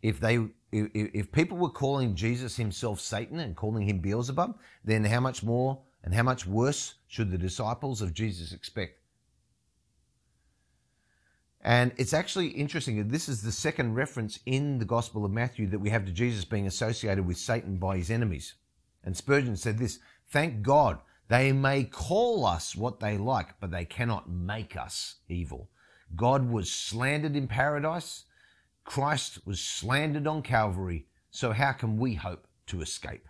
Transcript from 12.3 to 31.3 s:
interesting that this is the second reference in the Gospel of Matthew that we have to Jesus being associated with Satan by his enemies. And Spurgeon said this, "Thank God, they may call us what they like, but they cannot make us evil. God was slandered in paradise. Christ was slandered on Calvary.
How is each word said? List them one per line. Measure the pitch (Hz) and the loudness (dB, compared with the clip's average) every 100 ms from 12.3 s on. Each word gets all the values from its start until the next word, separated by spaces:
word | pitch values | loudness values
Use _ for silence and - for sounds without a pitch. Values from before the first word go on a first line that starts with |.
| 190 175 | 0 -2
interesting | - 143 165 131 107 | 0 -2 -2 -2 -2
that | 104 | 0
this | 143 - | 0 0
is | 120 | -2
the | 107 | -2
second | 101 156 151 123 113 | -2 -2 0 0 0
reference | 143 - 107 - - | -2 -2 -6 -6 -2
in | 131 147 135 | 0 2 0
the | 104 | 2
Gospel | 117 117 110 104 | 0 0 -2 0
of | |
Matthew | 107 120 - 101 | 0 -2 0 -2
that | 101 | 0
we | 104 | 2
have | 113 98 | 0 0
to | |
Jesus | 87 123 110 90 | 0 0 0 -2
being | 110 98 | -2 -2
associated | 90 113 110 110 98 90 | -2 -2 -2 0 0 0
with | 87 | -2
Satan | - 117 - 95 | 0 -2 -2 -2
by | 92 95 | 0 0
his | 82 | 0
enemies. | 113 113 76 - - _ _ _ _ | 0 0 -2 -8 -16 _ _ _ _
And | - 90 | -8 -6
Spurgeon | - 139 127 98 | 2 4 4 -2
said | 120 110 | -2 0
this, | 120 - - _ - | -2 -4 -18 _ -2
"Thank | 147 160 113 | 0 0 -2
God, | 104 143 131 85 - _ _ | 4 6 6 2 -8 _ _
they | 117 135 | 4 6
may | 135 135 139 123 | 4 4 2 0
call | - - 190 240 220 113 | -4 0 2 4 4 2
us | 82 - - | 2 -4 -4
what | 117 - | -4 -2
they | 107 104 | -2 0
like, | 107 131 85 - | 0 -2 -2 -8
but | 95 | -6
they | 87 87 | -4 -6
cannot | - 120 101 - | -2 -2 -2 -4
make | 90 87 110 104 - | -6 -4 -6 -8 -10
us | 60 - - - _ | -8 -8 -10 -14 _
evil. | 87 78 65 - _ _ _ _ 82 | -6 -6 -8 -14 _ _ _ _ 0
God | 117 135 123 | 4 4 2
was | 113 90 | 0 -2
slandered | - - 107 131 147 156 143 | -4 -6 -2 0 0 0 -2
in | 135 | -2
paradise. | 110 139 147 151 170 - - - _ _ _ _ _ | 2 2 2 -2 -4 -8 -14 -18 _ _ _ _ _
Christ | - - 143 151 - - - | -6 -2 2 2 0 -8 -6
was | 92 | -4
slandered | - - 98 135 151 147 147 | -4 -4 0 2 2 0 0
on | 156 | -2
Calvary. | 135 120 107 90 92 85 - _ _ | 2 4 4 2 -2 -4 -8 _ _